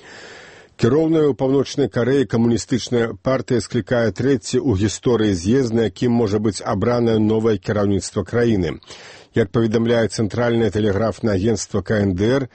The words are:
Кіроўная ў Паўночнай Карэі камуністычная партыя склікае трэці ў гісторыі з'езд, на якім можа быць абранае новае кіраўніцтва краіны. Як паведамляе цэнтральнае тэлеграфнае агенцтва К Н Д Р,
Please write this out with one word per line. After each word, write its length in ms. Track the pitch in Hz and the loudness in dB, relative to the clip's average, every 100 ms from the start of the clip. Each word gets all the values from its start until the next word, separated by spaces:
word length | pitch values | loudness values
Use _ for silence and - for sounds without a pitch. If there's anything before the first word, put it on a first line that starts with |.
| - - - - - - - - | -20 -20 -20 -20 -20 -20 -16 0
Кіроўная 480 | 117 147 160 160 147 | 2 4 2 2 2
ў 80 | 131 | 2
Паўночнай 540 | 135 139 123 - 123 | 0 0 0 -2 -2
Карэі 320 | 127 117 139 | 0 0 0
камуністычная 880 | 123 117 117 113 - 120 - 120 113 104 | 0 2 2 0 0 -4 -2 -2 -2 -4
партыя 400 | - 131 - 120 | -2 -2 0 -2
склікае 560 | - 123 - 123 113 - | -2 -4 -2 0 0 0
трэці 480 | 127 131 - 127 | 0 0 0 -2
ў 160 | 147 95 | 0 0
гісторыі 560 | 104 - 127 117 107 92 | 0 -2 0 2 2 0
з'езд, 400 | 90 131 123 113 | 0 0 0 0
на 160 | 107 | -2
якім 240 | - 123 120 | -2 0 0
можа 240 | 110 107 | 0 0
быць 240 | 110 95 | -2 -4
абранае 560 | - 107 110 120 117 110 | -4 -2 0 0 2 2
новае 400 | 107 110 113 104 | 2 2 0 0
кіраўніцтва 640 | - 104 101 98 - 104 | -2 -2 0 0 -2 -6
краіны. 560 | 92 117 120 104 82 - - - - - - - | -4 0 2 2 -2 -6 -14 -20 -20 -20 -6 -2
Як 160 | 110 | 0
паведамляе 560 | 120 113 113 117 117 110 | 0 2 2 2 2 0
цэнтральнае 640 | - 107 113 120 117 110 | -2 -4 -2 0 2 0
тэлеграфнае 640 | 104 107 98 110 - 113 98 | 0 0 0 -2 -2 -2 0
агенцтва 480 | 107 107 - 104 | 0 -2 -2 -6
К 160 | - 110 | -2 0
Н 160 | 101 90 | 0 2
Д 160 | 107 | 2
Р, 160 | 139 127 | 0 -2